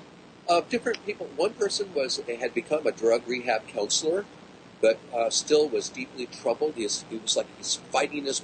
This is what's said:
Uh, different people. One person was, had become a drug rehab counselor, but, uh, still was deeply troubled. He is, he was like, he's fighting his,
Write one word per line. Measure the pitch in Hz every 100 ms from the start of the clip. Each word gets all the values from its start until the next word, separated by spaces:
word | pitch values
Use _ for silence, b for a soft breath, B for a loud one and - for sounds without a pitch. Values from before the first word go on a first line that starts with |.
| b - - - -
Uh, | 175 165
different | 240 247 214 202
people. | 208 156 139
One | 190
person | - 202 - 196 160
was, | 131 - -
had | 117 123
become | 117 - 151 117
a |
drug | - 113 117 117
rehab | 123 123 110 -
counselor, | - 104 - 160 180 208 - - - - -
but, | 110 113 - 120
uh, | 113
still | - - 151 151
was | 110 98
deeply | 123 131 135 120
troubled. | - 127 113 156 120
He |
is, | 104 - -
he | 110
was | 107 120
like, | 107 -
he's | - -
fighting | - 135 143 147 139
his, | 131